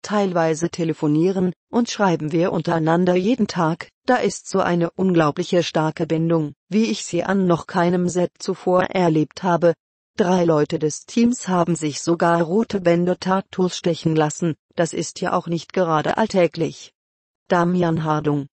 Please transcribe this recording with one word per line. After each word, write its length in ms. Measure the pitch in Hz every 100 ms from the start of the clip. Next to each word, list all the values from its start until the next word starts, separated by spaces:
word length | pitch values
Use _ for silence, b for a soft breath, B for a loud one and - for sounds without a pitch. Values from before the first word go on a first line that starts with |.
Teilweise 680 | - 208 196 175 165 156 170
telefonieren 800 | - 165 156 156 151 175 190 180 - _
und 200 | 226 240
schreiben 420 | - 196 165 151
wir 200 | 160 180
untereinander 640 | - 156 165 156 170 180
jeden 320 | 180 190 247 208
Tag, 420 | 180 165 170 - _ -
da 100 | 247
ist 320 | 196 - -
so 120 | 190
eine 300 | 180 175 170
unglaubliche 720 | - 190 170 156 143 180 180
starke 440 | 160 175 156 - 156
Bindung, 480 | 160 165 165 147 139 _
wie 200 | 196 220
ich 140 | 220
sie 180 | - 175
an 240 | 175 196 185
noch 200 | 170 -
keinem 420 | 185 175 180 180
Set 220 | 175 175 _
zuvor 460 | - 180 - 180
erlebt 580 | - 190 175 156 151 -
habe. 320 | 185 170 170 160 _ _ _ -
Drei 280 | 185 185
Leute 340 | 170 156 147 165
des 260 | 151 -
Teams 420 | - - 233 247 -
haben 300 | 185 170 170
sich 240 | 151 135
sogar 400 | - 170 175 170
rote 400 | 165 196 220 202
Bänder-Tattoos 960 | 175 170 180 180 185 190 - - 185 -
stechen 400 | - 160 165 156
lassen, 380 | 151 - 175 147 _
das 200 | - 165
ist 260 | - 165 -
ja 140 | 180
auch 120 | 180 170
nicht 280 | 170 -
gerade 420 | - 175 156 - -
alltäglich. 760 | 220 196 170 - 147 143 - _ _ _ _ _ _
Damian 540 | 180 175 180 170 165
Hardung. 440 | 156 151 147 147 139